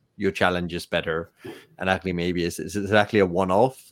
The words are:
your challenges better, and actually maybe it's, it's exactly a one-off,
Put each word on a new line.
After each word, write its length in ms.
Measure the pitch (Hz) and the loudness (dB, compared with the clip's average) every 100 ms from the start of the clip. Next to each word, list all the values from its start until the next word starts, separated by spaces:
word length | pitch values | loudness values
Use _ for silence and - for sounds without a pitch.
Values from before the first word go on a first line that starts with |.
| _ - | _ -6
your 120 | 98 | -4
challenges 540 | 98 92 90 87 85 | 0 0 0 -4 -8
better, 480 | - 85 85 80 85 _ - - - - | -4 -4 -2 -4 -6 _ -18 -18 -18 -8
and 100 | 92 | -2
actually 240 | 92 92 | -2 -2
maybe 320 | 87 87 87 | -2 -2 -2
it's, 140 | 85 - | -2 -4
it's 180 | 87 101 | -8 -6
exactly 440 | 98 107 101 110 | 2 2 4 4
a 60 | 92 | 2
one-off, 640 | 85 92 95 127 - - | 2 2 4 2 0 -18